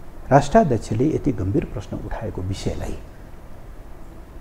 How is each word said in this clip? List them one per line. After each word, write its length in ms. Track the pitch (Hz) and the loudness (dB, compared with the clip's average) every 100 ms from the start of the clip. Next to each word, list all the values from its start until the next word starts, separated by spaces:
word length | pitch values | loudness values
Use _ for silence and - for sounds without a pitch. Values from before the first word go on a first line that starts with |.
| - - - | -12 -12 6
राष्ट्राध्यक्षले 840 | 135 - 226 180 113 - 120 156 - | 6 8 6 6 4 0 2 2 4
यति 160 | 147 | 0
गम्भीर 340 | 110 95 131 - | 0 2 0 0
प्रश्न 320 | 113 - 104 | -6 -6 -8
उठाएको 440 | - - - - | -4 -4 -4 -4
विषयलाई 560 | 95 98 - - - - - - - - - - - - - - - - - - | -4 -4 -4 -4 -6 -6 -10 -14 -14 -14 -14 -14 -14 -14 -14 -14 -14 -14 -16 -10